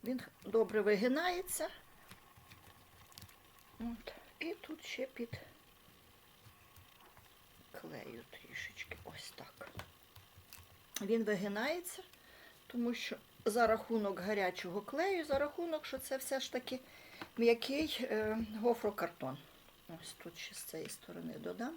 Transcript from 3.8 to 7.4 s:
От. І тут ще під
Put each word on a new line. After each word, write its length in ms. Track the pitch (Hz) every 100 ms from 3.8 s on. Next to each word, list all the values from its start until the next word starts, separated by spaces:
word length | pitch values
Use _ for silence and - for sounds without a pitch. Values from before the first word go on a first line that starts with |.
От. 320 | 233 233 - - - -
І 160 | 311
тут 300 | 427 - 320
ще 220 | - - 262
під 340 | - 233 - - - - - - - - - - - - - - - - - - - - -